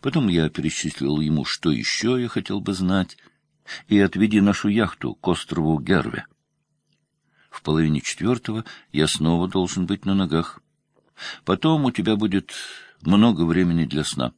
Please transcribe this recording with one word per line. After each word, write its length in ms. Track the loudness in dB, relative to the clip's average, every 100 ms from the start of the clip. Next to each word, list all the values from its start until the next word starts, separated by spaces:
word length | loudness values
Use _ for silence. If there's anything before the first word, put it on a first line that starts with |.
Потом 280 | 0 0 4
я 200 | 4 2
перечислил 680 | 0 -4 -2 -6 -2 -2 0
ему, 240 | 2 0 0
что 240 | -2 0
ещё 480 | 0 -2 -2 -2 -2
я 100 | -2
хотел 340 | -6 -4 -6
бы 120 | -4
знать. 440 | -2 2 2 0 -8 _ _ _ _ -18 -18 2
"И 120 | 4
отведи 400 | 4 2 2 4
нашу 300 | 4 2 0
яхту 460 | 0 0 -4 -8 -4
к 120 | -2
острову 520 | -2 -4 -2 0 0
Герве. 460 | 2 0 0 -8 -12 _ _ _ _ _ _ _ _ _ _ _ _
В 120 | -12
половине 400 | -2 0 2 0
четвёртого 640 | -4 -4 -2 -2 -4 -8 -10 -20 _
я 160 | -2 0
снова 400 | 2 0 2 0
должен 380 | 0 -2 -2 -4
быть 200 | -4 -2
на 80 |
ногах. 480 | 0 0 0 -2 -12 _ _ _ _ _ -18 -16 -10 -2
Потом 400 | 0 2 0 0
у 60 |
тебя 240 | -2 -2 0
будет 380 | 0 -2 -4 -16 -16 -18 -20 _
много 420 | 2 4 4 4
времени 420 | 2 2 2 0 0
для 180 | -2
сна". 300 | -4 -4 -6